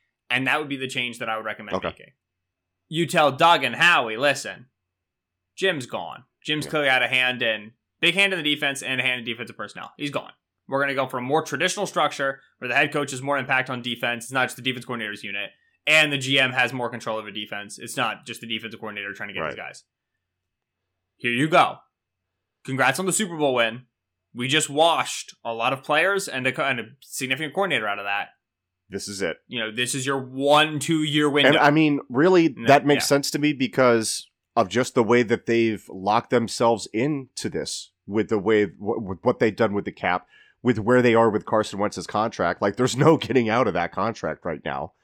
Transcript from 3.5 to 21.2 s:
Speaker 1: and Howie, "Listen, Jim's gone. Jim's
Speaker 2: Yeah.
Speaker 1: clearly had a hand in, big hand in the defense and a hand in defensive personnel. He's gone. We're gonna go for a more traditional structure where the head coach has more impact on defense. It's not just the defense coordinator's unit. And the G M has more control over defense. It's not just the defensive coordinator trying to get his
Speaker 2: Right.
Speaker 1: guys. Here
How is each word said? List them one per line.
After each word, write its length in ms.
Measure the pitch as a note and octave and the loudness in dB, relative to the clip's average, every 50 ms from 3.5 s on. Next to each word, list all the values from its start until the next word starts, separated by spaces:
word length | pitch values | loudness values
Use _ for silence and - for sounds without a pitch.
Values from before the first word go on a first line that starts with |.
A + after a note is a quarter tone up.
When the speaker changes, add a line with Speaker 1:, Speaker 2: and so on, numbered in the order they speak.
| E3+ D#3 C3+ | 6 6 4
Speaker 1:
and 120 | B2 A2+ | 0 0
Howie, 420 | B2 D#3+ F3 F3 D#3 B2+ A2+ A2 A2+ | 2 4 4 4 4 2 0 -2 0
"Listen, 500 | C3+ D3 C3+ - - G#2 F#2+ - - _ _ _ _ _ _ _ _ _ _ _ _ _ _ _ _ _ _ | 2 2 0 0 -4 -10 -12 -14 -18 _ _ _ _ _ _ _ _ _ _ _ _ _ _ _ _ _ _
Jim's 300 | - F#3 F#3+ F3+ D3 A#2+ | -2 -2 -2 -2 -2 -6
gone. 400 | A#2 - G#2 F2 D#2+ - - - _ _ _ - | -8 -8 -8 -8 -10 -12 -14 -18 _ _ _ -8
Jim's 220 | - D3+ D3+ C#3 | -4 -4 -4 -4
Speaker 2:
Yeah. 60 | - | -4
Speaker 1:
clearly 180 | D#3+ D#3 D3 C3+ | -2 0 2 2
had 120 | C3 B2+ B2 | 2 2 2
a 40 | A#2 | 2
hand 340 | C3 B2+ B2+ B2+ B2+ A#2+ | 2 2 2 0 0 0
in, 320 | B2 A#2 A2 G#2+ G#2 A2 - _ _ _ _ _ | 0 -2 -2 -2 -6 -12 -20 _ _ _ _ _
big 140 | - E3+ E3 | 0 2 2
hand 180 | F#3+ G3 G3 F#3+ | 2 2 2 0
in 60 | F3 | 0
the 40 | D3+ | -2
defense 380 | D3 D3 C#3+ D3+ C#3+ C3+ C3 | -2 -2 0 -2 -2 -4 -4
and 180 | - B2+ C3 B2+ | -6 -4 -2 -2
a 40 | B2+ | 0
hand 160 | C3 B2+ B2 | 0 -2 -2
in 60 | A#2 | -4
defensive 300 | A#2 A#2 A2 A#2+ A2 A#2 - | -6 -8 -8 -10 -12 -12 -12
personnel. 360 | G#2+ G2+ - - - - - - | -12 -12 -12 -14 -14 -14 -12 -10
He's 120 | D3 - | -10 -8
gone. 220 | A#2 - - - - _ _ _ _ _ _ - | -6 -8 -8 -10 -14 _ _ _ _ _ _ -6
We're 140 | C3+ C3+ | -4 -2
gonna 120 | C#3 C#3 C#3 | -2 -2 -2
go 120 | C3 C3+ B2+ | -2 -4 -4
for 100 | - B2+ | -4 -6
a 40 | |
more 200 | B2 B2+ C#3+ D#3+ D#3 | -2 0 0 0 0
traditional 420 | - C#3+ C3+ E3 F3+ - - G3+ E3 | -2 -4 -4 -2 -2 -2 -4 -6 -4
structure 540 | - F#3 D#3 D3 - - C#3 C3+ C3+ - _ _ _ _ | -2 0 0 0 0 -2 -4 -4 -4 -6 _ _ _ _
where 80 | C3 B2 | -8 -2
the 80 | A#2+ | 0
head 160 | C3+ D3+ D3 D3+ | 0 0 2 0
coach 180 | D3+ C#3+ C3+ | -2 -4 -4
has 100 | C3+ B2+ | -6 -6
more 160 | B2+ C#3 C#3+ C#3 | -4 -4 -2 -2
impact 320 | B2+ C3+ C#3 B2+ B2+ C3+ | -2 -2 -2 -2 -2 -2
on 120 | C3 B2 | -6 -8
defense. 440 | A#2+ B2 A#2 A2+ - A#2+ A#2+ A#2 A2+ | -6 -8 -6 -4 -4 -4 -4 -6 -8
It's 60 | - C3 | -6 -2
not 120 | C3+ B2+ | -2 -2
just 100 | B2 - - | -2 -4 -6
the 40 | |
defense 240 | A#2 C3 B2+ B2+ B2 | -6 -6 -6 -6 -8
coordinator's 380 | - B2 A#2 A2 G#2+ G#2 G2+ - | -10 -8 -8 -8 -8 -10 -10 -12
unit. 280 | G#2 G2 G2+ G2+ F#2+ - _ _ _ _ _ _ - | -10 -10 -8 -10 -10 -12 _ _ _ _ _ _ 2
And 260 | D#3 D#3 D3+ D3+ C#3+ | 4 4 4 2 0
the 40 | C3+ | -2
G 220 | C3 C3 C3+ C3+ | -2 0 2 2
M 120 | C3+ B2+ B2 | 2 2 2
has 180 | C3 B2 A#2+ B2+ | 0 0 0 -2
more 160 | B2+ A#2+ A2+ | -4 -6 -6
control 280 | A#2 A2+ - A#2 A2 A2 | -6 -6 -6 -6 -6 -6
over 140 | G#2+ G#2 | -6 -8
defense. 480 | G2+ G#2+ G#2+ - A2 G#2 G#2 G#2 - - | -10 -10 -10 -10 -10 -10 -10 -12 -14 -16
It's 180 | - A#2 - C#3 | -14 -8 -4 -2
not 280 | B2+ A2 G#2+ - - | -2 -2 -4 -6 -10
just 160 | - A2+ - | -14 -14 -14
the 60 | - A2+ | -10 -8
defensive 320 | A#2 A2 A2+ A2 G2+ A2 | -8 -8 -8 -10 -12 -12
coordinator 340 | - G#2+ G#2 G#2 G2+ G2+ G2+ | -12 -10 -10 -8 -10 -10 -10
trying 160 | G2 G#2+ G#2 | -10 -12 -10
to 40 | G2 | -6
get 120 | F#2+ D#2+ | -6 -6
his 120 | D2+ C2 - | -6 -6 -8
Speaker 2:
Right. 100 | F2 C2+ | -12 -14
Speaker 1:
guys. 160 | - - - _ _ _ _ _ _ _ _ _ _ _ _ _ _ _ _ _ _ _ _ _ _ _ _ _ _ | -16 -18 -20 _ _ _ _ _ _ _ _ _ _ _ _ _ _ _ _ _ _ _ _ _ _ _ _ _ _
Here 140 | _ | _